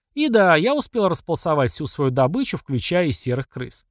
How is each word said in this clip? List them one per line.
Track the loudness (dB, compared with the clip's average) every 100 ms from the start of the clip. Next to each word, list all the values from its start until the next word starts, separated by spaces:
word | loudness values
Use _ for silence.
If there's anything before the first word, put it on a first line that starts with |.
| _
И | -2 2
да, | 4 6 4
я | 4 0
успел | -2 0 0
располосовать | -2 -4 -4 0 0 0
всю | -2 -8
свою | -2 0
добычу, | 2 2 0 -4 -6
включая | -4 -4 0 0 0
и |
серых | -2 -4 -4 -6
крыс. | -10 -12 -12 -18